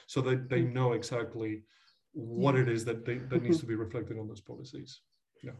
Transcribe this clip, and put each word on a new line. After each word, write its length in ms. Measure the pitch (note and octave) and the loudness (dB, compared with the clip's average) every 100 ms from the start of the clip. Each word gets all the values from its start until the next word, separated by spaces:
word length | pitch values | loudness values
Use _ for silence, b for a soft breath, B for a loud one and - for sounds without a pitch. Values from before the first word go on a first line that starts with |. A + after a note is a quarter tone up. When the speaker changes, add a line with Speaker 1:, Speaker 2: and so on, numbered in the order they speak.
| b | b
Speaker 1:
so 140 | C#3+ | 0
that 280 | B2+ B2+ - | 2 2 2
they 120 | B2 | 2
Speaker 2:
Mm. 100 | B2 | 2
Speaker 1:
know 200 | B2 B2+ | 4 2
exactly 720 | A2+ - A#2+ A2 A2 A2 G#2+ - _ _ _ _ | 2 0 -4 -4 -4 -4 -4 -10 _ _ _ _
what 440 | D#3 A2+ A#2 C3+ C3 | -10 -6 2 4 6
Speaker 2:
Yeah. 60 | |
Speaker 1:
it 80 | A#2 | 4
is 140 | A2+ A2 | 2 0
that 200 | A2+ - | -4 -4
they, 140 | B2 | -6
that 220 | - B2+ | 0 0
needs 140 | A#2+ D#3+ | 4 2
Speaker 3:
Mm-hmm. 40 | |
Speaker 1:
to 40 | B2 | 2
be 100 | A2 | -2
reflected 440 | G#2+ B2 G#2 A2 | -2 -4 -6 -6
on 80 | G#2+ | -8
those 140 | A#2+ | -10
policies. 580 | - - C3 C#3 - - _ _ _ _ | -14 -14 -12 -14 -14 -16 _ _ _ _
Yeah. 100 | B2 - | -14 -4